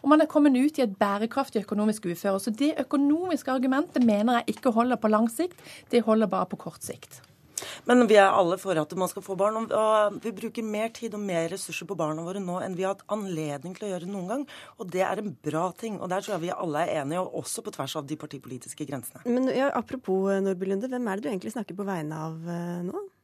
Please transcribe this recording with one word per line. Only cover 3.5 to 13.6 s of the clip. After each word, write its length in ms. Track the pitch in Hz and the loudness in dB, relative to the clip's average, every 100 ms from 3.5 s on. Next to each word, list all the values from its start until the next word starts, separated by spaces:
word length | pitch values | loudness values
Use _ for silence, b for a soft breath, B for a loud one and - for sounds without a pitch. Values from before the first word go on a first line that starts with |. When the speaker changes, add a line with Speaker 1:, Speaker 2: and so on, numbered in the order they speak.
| 262 262 262 339 294 | 0 2 2 0 2
Speaker 1:
mener 380 | 233 208 220 240 | 4 4 4 2
jeg 160 | - 214 | 0 0
ikke 160 | 262 | 2
holder 220 | 226 240 226 | 2 2 2
på 120 | 220 | 4
lang 200 | 214 226 | 4 2
sikt, 300 | - 359 B B B - | 0 -4 B B B 0
det 120 | 240 | 2
holder 240 | 220 220 208 | 4 4 2
bare 200 | 190 185 | 0 -2
på 120 | - | -6
kort 240 | - - | -10 -12
sikt. 380 | - - - - - _ - B B B - | -12 -14 -18 -20 -20 _ -16 B B B 4
Speaker 2:
Men 220 | 247 233 | 6 8
vi 80 | 208 | 8
er 80 | 196 | 8
alle 320 | 117 175 185 | 6 4 2
for 160 | 196 | 0
at 160 | 160 151 190 | 0 0 0
man 80 | 180 | -2
skal 160 | - | -4
få 140 | 190 185 | -6 0
barn, 160 | 202 | 0
og, 160 | 220 226 | 0 0
og 480 | 214 220 214 208 202 | 2 4 4 4 0
vi 80 | 226 | -6
bruker 320 | 190 226 233 220 | -6 -8 -6 -4
mer 220 | 208 226 | -2 -4
tid 260 | 226 226 | -6 -8
og 80 | 208 | -6
mer 260 | 202 170 165 | -4 -2 -2
ressurser 380 | 190 - 165 170 | -4 -8 -10 -8
på 80 | |
barna 320 | 185 156 156 170 | -4 -2 -4 -6
våre 160 | 196 | -6
nå 160 | 180 180 | -4 -4
enn 100 | - | -4
vi 80 | 180 | -4
har 140 | 190 196 | -4 -4
hatt 100 | - | -6
anledning 640 | 214 196 165 156 143 | -6 -4 -4 -4 -6